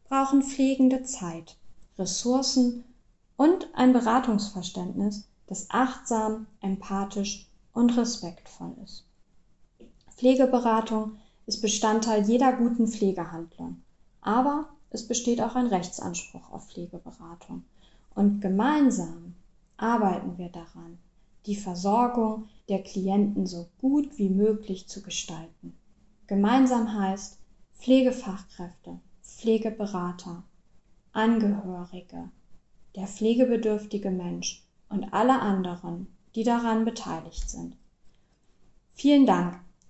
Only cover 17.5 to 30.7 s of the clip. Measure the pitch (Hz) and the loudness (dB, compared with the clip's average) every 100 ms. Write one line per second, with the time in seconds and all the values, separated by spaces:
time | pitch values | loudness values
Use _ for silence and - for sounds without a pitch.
17.5 | 170 - _ _ _ - - 202 202 190 | -16 -16 _ _ _ -10 2 2 2 0
18.5 | 190 254 302 269 185 165 - 175 - - | 2 2 4 4 2 -4 -8 -16 -20 -20
19.5 | _ _ - 220 233 202 175 185 175 175 | _ _ -6 0 2 2 0 -4 -10 -12
20.5 | 175 165 170 165 175 - _ _ _ - | -14 -18 -20 -20 -20 -20 _ _ _ -6
21.5 | 202 190 175 196 220 240 240 220 220 214 | -6 -4 -4 2 4 2 2 0 -2 -10
22.5 | - - 190 - 196 190 202 208 196 185 | -14 -4 -4 -4 -4 0 2 2 0 -4
23.5 | 175 170 _ 262 285 285 - 196 190 208 | -6 -14 _ 0 2 0 -2 0 2 2
24.5 | 214 - 185 - - - - - 165 165 | 2 -4 -12 -12 -16 -12 -10 -10 -12 -14
25.5 | - 170 - _ _ _ _ - 196 202 | -18 -20 -20 _ _ _ _ -4 0 4
26.5 | 262 254 240 214 208 190 196 - - - | 6 6 4 0 -2 -2 -4 -8 -18 -20
27.5 | _ - - - 262 254 - 196 190 - | _ -20 -6 4 6 6 0 -6 -10 -12
28.5 | - 180 - 175 175 - - - - 226 | -16 -16 -16 -18 -18 -20 -20 -20 -6 0
29.5 | 220 220 214 202 180 180 180 180 175 - | 0 0 -4 -6 -4 -6 -8 -12 -16 -18
30.5 | _ _ | _ _